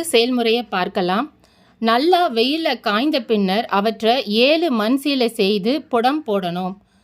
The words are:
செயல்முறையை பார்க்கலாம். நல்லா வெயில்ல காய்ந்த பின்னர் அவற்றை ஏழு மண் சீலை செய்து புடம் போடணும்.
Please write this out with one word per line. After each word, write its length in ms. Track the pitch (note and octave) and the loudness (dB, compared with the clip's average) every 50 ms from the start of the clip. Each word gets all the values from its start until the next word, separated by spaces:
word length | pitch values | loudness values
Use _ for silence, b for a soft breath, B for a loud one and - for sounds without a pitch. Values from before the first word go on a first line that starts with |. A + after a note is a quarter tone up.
| E4 | -2
செயல்முறையை 580 | E4 - A3+ A#3 B3+ B3+ B3 A#3 A3+ A3 A#3+ A3+ | 2 2 2 2 2 0 0 0 0 0 0 -2
பார்க்கலாம். 600 | - - F#3 F3+ F#3+ - G#3 F3+ F3 F#3 G#3+ C#4 D4+ _ b b b b b b b b b | -4 -4 -4 -2 -2 -2 -2 -2 0 0 -2 -4 -6 _ b b b b b b b b b
நல்லா 400 | A3+ A3+ A3+ B3 C#4+ F4 F#4 E4+ F4+ E4 | 0 0 2 2 2 2 2 2 2 0
வெயில்ல 380 | A#3 A3+ A#3 C4 D4 E4 D#4+ D#4 C4 - | 0 0 0 0 0 -2 -2 -2 -4 -2
காய்ந்த 380 | - A3 G3+ G#3+ C4+ D#4 D4+ C#4 | -2 -2 0 0 0 0 0 -2
பின்னர் 440 | A3 - A3+ G#3 G3+ F#3 F#3+ G#3+ A#3+ - | 0 0 0 0 2 0 0 0 -2 0
அவற்றை 440 | F#3 G3+ G#3 A3+ G#3+ - A3+ A3 A#3+ C#4 G#3+ G3+ G#3 A3+ | -2 0 0 0 -2 0 2 2 2 2 0 -2 2 2
ஏழு 280 | B3 C#4 D#4 D#4+ F4 E4 | 4 4 4 2 2 0
மண் 260 | B3 A3 G#3 A3 C4+ | 0 0 0 0 0
சீலை 300 | C4+ - D4+ C#4 C4 A#3+ A#3 | 0 0 -2 0 0 0 -2
செய்து 420 | A#3 - G3 F#3+ G#3+ G#3 F3+ A3+ C#4 D#4 - | 0 0 0 0 0 0 0 0 -2 -2 -4
புடம் 360 | - B3+ A#3 A3+ B3+ D4 D#4 D4+ | -2 -2 0 2 2 0 -2 -4
போடணும். 520 | A#3 G3+ G3 F#3 F3 E3+ F3+ F#3 F3+ F#3+ - b b b b | -4 -4 -4 -2 -4 -6 -6 -6 -8 -8 -12 b b b b